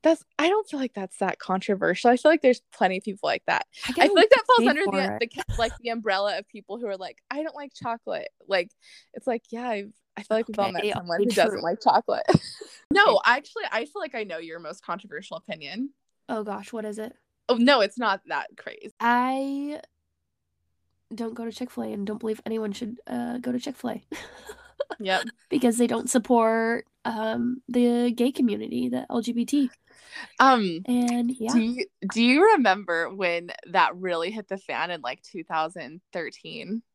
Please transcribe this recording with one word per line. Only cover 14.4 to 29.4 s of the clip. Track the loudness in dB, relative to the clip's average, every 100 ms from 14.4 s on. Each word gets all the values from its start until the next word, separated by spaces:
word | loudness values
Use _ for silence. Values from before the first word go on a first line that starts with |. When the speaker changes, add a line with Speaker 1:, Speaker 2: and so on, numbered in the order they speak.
| -10 -12
Speaker 1:
most | -12 -12
controversial | -8 -8 -8 -14 -12 -14
opinion. | -12 -12 -10 -8 -10 _ _ _ -10
Speaker 2:
Oh, | -8
gosh, | -6 -10 -10
what | -10 -8
is | -10
it? | -12 -16 _ _ -2
Speaker 1:
Oh, | 4
no, | 6 6
it's | 4 0
not | -2 -2 -4
that | -8 -8 -14
crazy. | -16 -16 -18 _
Speaker 2:
I | 2 2 2 -2 -4 -6 -8 -10 -14 _ _ _ _ _ _ _ _ _ _ _ _
don't | -10 -8 -8
go | -10
to |
Chick-fil-A | -10 -10 -8 -8
and | -6 -6
don't | -6
believe | -6 -6 -6
anyone | -4 -4
should, | -6 -10 -12 -8
uh, | -6 -6 -6
go | -4
to | -4
Chick-fil-A. | -6 -8 -8 -8 _
<laughs> | -16 -14 -20 -20 -20 -20 _ -8 -6
Speaker 1:
Yep. | -2 0 -2 -14 _
Speaker 2:
Because | 2 2 4
they | 2
don't | 0 0
support, | 0 4 4 4 2 0 -2 -6 _ -8
um, | -4 -4 -2 -2 -4 -2
the | 2 4 4 0
gay | 2 0
community, | 2 0 0 -4 -4 -2
the | -4 -4
L | -4
G | -2
B | -2